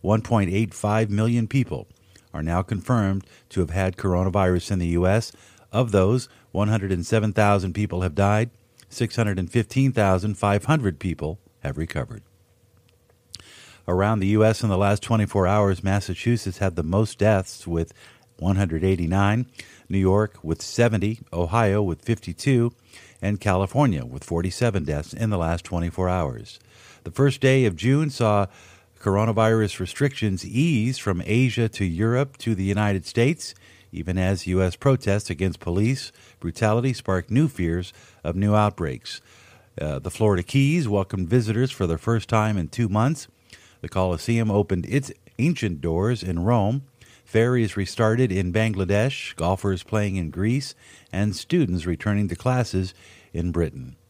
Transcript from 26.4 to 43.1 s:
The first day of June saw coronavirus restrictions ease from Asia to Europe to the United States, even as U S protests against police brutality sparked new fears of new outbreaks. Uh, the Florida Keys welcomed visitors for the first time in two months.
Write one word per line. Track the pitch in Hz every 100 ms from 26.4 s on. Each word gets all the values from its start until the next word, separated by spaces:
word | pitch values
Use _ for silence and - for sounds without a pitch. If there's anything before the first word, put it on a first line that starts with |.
| 55 - _ - - -
The | -
first | - 139 131
day | 131 131
of | 117 80
June | 117 139 156
saw | - 113 104 98 - - - _ _
coronavirus | 104 98 110 107 110 113 104 -
restrictions | 90 - 143 135 107 92
ease | - 117 165 131 113 131
from | - 90
Asia | 85 117 127 110 113
to | -
Europe | 95 82 113 123 139 -
to | 113
the | 98
United | 95 101 104 98 -
States, | - 123 165 - - - - _
even | - 82 92
as | 92 98 -
U | 92
S | 92
protests | - 139 131 - 101 -
against | 90 95 -
police | - 87 110 135 - _ - _
brutality | 85 - 110 110 131
sparked | 117 - 95 -
new | 113 156
fears | - 85 85 90 - - _
of | 80
new | 87 104
outbreaks. | 107 104 - 80 62 - - _ - - - _ -
Uh, | 76 69
the | 67
Florida | - 107 95
Keys | 87 139 139 170 123
welcomed | 101 95 101 85
visitors | 123 107 110 131
for | - 90
the | 82
first | - 117 -
time | 113 110 104
in | 78
two | - 113
months. | 104 123